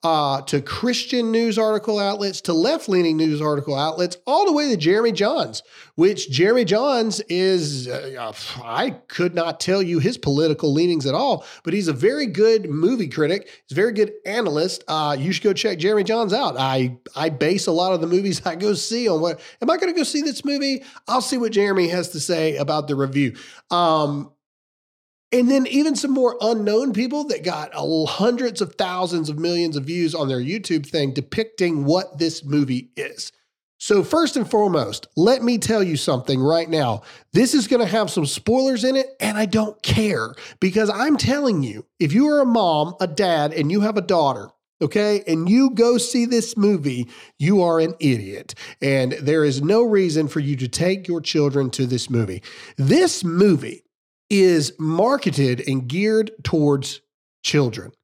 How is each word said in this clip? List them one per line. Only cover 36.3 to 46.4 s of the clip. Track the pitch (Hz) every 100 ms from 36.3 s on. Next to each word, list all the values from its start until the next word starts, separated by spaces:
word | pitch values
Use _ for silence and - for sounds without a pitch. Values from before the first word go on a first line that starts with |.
| 135
right | 131 165 165
now. | 160 131 104 - - _
This | 175 247
is | 302 202
gonna | 247 214
have | 220 196
some | - 147
spoilers | - - 247 262 254
in | 247 269
it, | 262 -
and | 214 208
I | 214
don't | 214 214 214
care, | - - 214 147 110 - - -
because | 190 185 214
I'm | 202 269 294
telling | - 277 277 190
you, | 127 104 - _
if | 165
you | 175 294
are | 294
a |
mom, | 262 233 190 156 151 180
a | 185
dad, | 151 190 165 147
and | 165 147
you | 196
have | 208 208
a |
daughter, | 180 180 147 120 98 _ _ _
okay, | 151 208 208 208 202
and | 160 170
you | 226 269
go | 226 233 240
see | - 254 233
this | 240